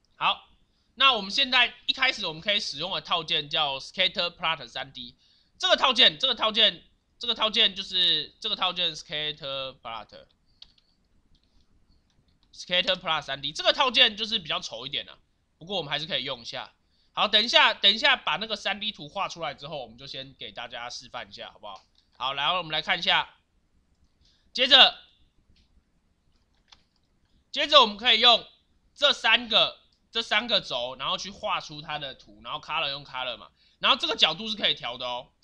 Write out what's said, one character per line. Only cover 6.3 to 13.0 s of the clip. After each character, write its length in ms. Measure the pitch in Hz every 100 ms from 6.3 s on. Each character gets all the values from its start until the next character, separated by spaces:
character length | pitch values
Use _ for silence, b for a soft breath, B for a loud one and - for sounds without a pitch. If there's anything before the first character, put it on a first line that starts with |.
套 160 | 247 -
件， 320 | 214 214 165 - _ _ -
这 80 | 240
个 80 |
套 160 | 220 214
件 240 | 214 208
就 80 | 196
是， 520 | 190 185 175 156 143 -
这 80 | 220
个 80 | 202
套 160 | 185
件 240 | 175 170 151
scatter 840 | - 151 151 147 143 135 135 131
plot。 480 | 120 113 104 87 67 _ _ - - _ _ _ _ _ _ _ _ _ _ _ _ _ _ _ _ _ _
scatter 400 | - - 180 185
plot 260 | 180